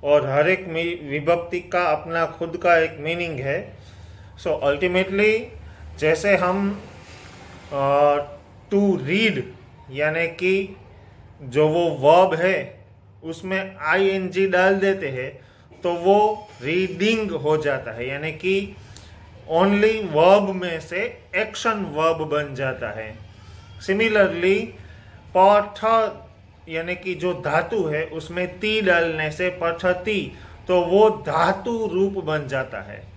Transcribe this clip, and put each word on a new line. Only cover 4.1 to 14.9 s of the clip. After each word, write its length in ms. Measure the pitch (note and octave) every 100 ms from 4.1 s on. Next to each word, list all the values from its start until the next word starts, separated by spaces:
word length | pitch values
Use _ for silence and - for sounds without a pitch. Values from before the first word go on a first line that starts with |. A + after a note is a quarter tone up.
| - - -
So 40 | F3
ultimately 920 | D3 C#3+ D3 F3+ F3+ F#3+ G3 G#3+ A3 B3 - - - - -
जैसे 360 | D#3 D#3+ G3+ F#3
हम, 460 | F3+ F#3+ G3+ G3+ - - - - - - - - -
अ, 440 | C#3+ C#3 C#3+ D3 C#3+ C#3+ - - - -
to 80 | G3+ G3+ E3
read 440 | C3+ F#3+ A3+ D3 - - - - -
यानी 360 | C3+ D3+ D#3+ E3
कि 500 | E3 F3+ F#3+ F#3+ - - - - - - -
जो 260 | C3+ C3 D#3
वो 220 | D#3+ E3+
verb 440 | C3+ C#3 E3+ F#3
है 520 | D#3+ F3+ F3 C3 - - - - -
उसमें 520 | D#3+ E3 F#3 F#3+ F#3+ F#3+
आईएनजी 680 | D3+ F3+ G3 F#3+ F#3 E3+ F#3+
डाल 280 | F3+ F#3+ G3
देते 320 | G3